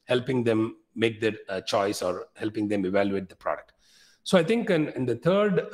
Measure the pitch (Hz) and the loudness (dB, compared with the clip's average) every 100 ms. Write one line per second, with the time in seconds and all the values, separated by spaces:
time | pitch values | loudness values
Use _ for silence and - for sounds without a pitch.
0 | - 127 120 127 117 110 113 - _ - | -2 -2 0 0 2 2 0 -4 _ -2
1 | 117 107 110 104 - 95 - 110 101 104 | -2 0 -2 -2 -8 -8 -2 0 0 0
2 | 90 92 - - 113 107 104 104 92 98 | -2 -4 -8 -8 -6 -4 -2 0 0 2
3 | 101 98 92 - 90 76 - _ _ _ | 2 -2 -6 -8 -6 -6 -8 _ _ _
4 | - _ - 190 185 233 202 165 147 127 | -20 _ 2 2 4 0 2 0 0 -2
5 | 123 117 165 196 208 175 - | -2 0 2 2 4 2 0